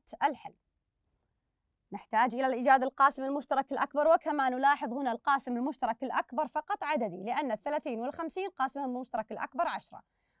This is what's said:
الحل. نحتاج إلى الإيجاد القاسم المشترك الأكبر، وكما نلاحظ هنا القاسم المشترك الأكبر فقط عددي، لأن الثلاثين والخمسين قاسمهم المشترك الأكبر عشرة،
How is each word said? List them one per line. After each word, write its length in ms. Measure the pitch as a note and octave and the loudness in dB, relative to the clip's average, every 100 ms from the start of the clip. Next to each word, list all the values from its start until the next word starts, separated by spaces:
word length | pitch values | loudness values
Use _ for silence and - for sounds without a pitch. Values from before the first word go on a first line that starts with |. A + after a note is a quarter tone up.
| - - | -6 -2
الحل. 320 | D#4 C4 - - _ _ _ _ _ _ _ _ _ _ _ _ _ | -2 -2 -12 -18 _ _ _ _ _ _ _ _ _ _ _ _ _
نحتاج 420 | G3 - A3 B3 | -14 -2 2 2
إلى 120 | A#3+ C4 | 2 0
الإيجاد 360 | A3+ B3+ C4 | 2 6 6
القاسم 420 | C4+ - C#4 C#4 | 4 4 4 4
المشترك 480 | C4+ C#4+ - C4+ C4+ | -2 -4 -2 -2 0
الأكبر، 420 | C#4 C#4 C#4+ D4+ | -2 -2 2 6
وكما 340 | E4 D#4 D4 C4 | 4 4 0 0
نلاحظ 440 | B3+ C4+ C#4+ C4+ | 2 2 2 0
هنا 200 | B3 C4+ | -2 -2
القاسم 440 | A#3 - C#4 B3+ A#3+ | -2 0 0 0 -2
المشترك 460 | C4+ - A#3 A#3 | -2 -2 -4 -2
الأكبر 460 | B3+ - - B3 C#4+ | -4 -4 -2 -4 -2
فقط 360 | D4+ - G#4 | -4 -4 -4
عددي، 380 | D4 D4+ A3 F3+ | -2 -2 -2 -4
لأن 280 | G3+ B3+ C#4+ | -4 -4 -2
الثلاثين 480 | G#3+ - D4+ D4+ A3+ | -4 -4 -4 -4 -6
والخمسين 500 | B3 - E4 F#4 F#4+ | -6 -6 -8 -6 -6
قاسمهم 460 | - C4 C#4 C4+ B3 | -4 -4 -4 -6 -6
المشترك 360 | B3+ A3+ G#3+ | -6 -6 -6
الأكبر 360 | A3 C#4+ C4+ E4 | -8 -6 -4 -2
عشرة، 340 | G3 - - - _ _ _ | -4 -10 -20 -20 _ _ _